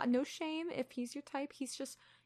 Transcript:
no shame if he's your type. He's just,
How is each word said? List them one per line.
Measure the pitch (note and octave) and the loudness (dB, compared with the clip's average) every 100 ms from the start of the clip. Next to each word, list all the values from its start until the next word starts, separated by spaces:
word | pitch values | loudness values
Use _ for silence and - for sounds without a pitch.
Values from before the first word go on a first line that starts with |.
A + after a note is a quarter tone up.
| A#3+ | 6
no | B3 | 6
shame | C#4+ - D#4+ D#4 E4+ | 4 0 -2 0 -2
if | - B3+ | -2 -2
he's | - A#3+ | -2 -4
your | C#4+ | -6
type. | - C4+ C#4+ | -6 -4 -4
He's | - C4 | -4 -6
just, | - C4+ - - - | -4 -6 -8 -20 -20